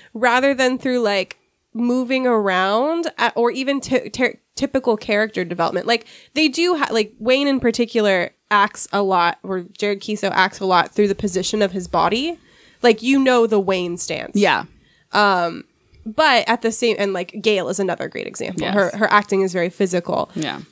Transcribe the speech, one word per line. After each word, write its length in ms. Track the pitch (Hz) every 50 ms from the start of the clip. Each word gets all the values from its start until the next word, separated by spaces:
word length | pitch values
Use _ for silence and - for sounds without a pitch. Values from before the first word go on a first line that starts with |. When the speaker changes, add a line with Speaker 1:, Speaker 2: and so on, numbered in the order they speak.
| - _ -
Speaker 1:
rather 400 | 220 240 240 233 254 269 277 277
than 240 | 254 262 254 262
through, 220 | 247 - 262 254 247
like, 360 | 233 202 202 190 - - - - _ _ _ _ _ _ -
moving 540 | 226 240 240 247 254 254 233 269 262 262
around 840 | 247 233 220 202 196 185 185 185 196 208 226 269 311 330 339 339 - -
at, 160 | - 226 226 -
or 140 | 233 233 240
even 280 | 240 262 262 269 277 269
ty-, 300 | - - 262 247 - 220
ty-, 300 | - - 254 - - - _ _ _
typical 420 | - 269 269 - 262 262 254 220
character 480 | 208 - - 208 208 220 214 - 185 180
development. 400 | 165 175 180 165 160 180 180 -
Like, 180 | 226 233 233 - - - - - _ -
they 140 | 294 320 294
do 260 | 254 320 339 359 349
ha-, 140 | 294 277 -
like, 220 | 220 220 208 214 - -
Wayne 280 | 214 254 254 277 285
in 120 | 285 269 254
particular 720 | 254 233 220 - 233 214 - 226 208 202 190 180 175 - - _ _ -
acts 360 | 208 202 202 208 - - - -
a 100 | - 202 202
lot, 340 | 190 190 175 170 170 - - -
or 180 | 190 190 180 175 180 -
Jared 240 | - 208 202 208 196
Keeso 300 | - 220 214 208 202 196 -
acts 260 | - 185 190 - -
a 60 | 196
lot 260 | 185 180 170 - -
through 160 | - 214 208
the 80 | 196 190
position 460 | - - 190 175 190 190 - - 214
of 100 | 202 180
his 160 | 180 190 180
body. 500 | - - 165 165 175 208 240 294 339 339 - _ _ _ _ _ _ _ _
Like, 200 | - 240 214 220 226
you 160 | 254 277 269
know 260 | 262 262 254 240 226
the 120 | 214 220 202
Wayne 360 | 190 190 190 180 180 175 175
stance. 380 | 175 - - 156 - - - -
Speaker 2:
Yeah. 300 | 202 202 170 131 90 - - _ _ _ _ _ _ _ _
Speaker 1:
Um, 540 | - 208 208 202 190 175 170 170 - - - _ _ _ _ _ _ - -
but 420 | 220 214 - 311 294 254 220 - -
at 120 | 233 240 -
the 80 | 226
same, 240 | 220 - 247 226 - -
and, 140 | 202 196 190
like, 220 | 175 185 - - 214
Gail 280 | 180 214 208 185 160 127
is 100 | 180 196
another 280 | 196 180 - - 135
great 180 | 156 - - -
example. 360 | - - - - - 185 - -
Speaker 2:
Yes. 100 | - 196
Speaker 1:
Her, 240 | 208 190 - -
her 140 | 202 214 -
acting 300 | - 208 202 - 202 190
is 120 | 190 185 175
very 160 | 180 170 180
physical. 600 | - - 196 180 185 175 - - - - - - -
Speaker 2:
Yeah. 280 | - 156 127 71 139 156 -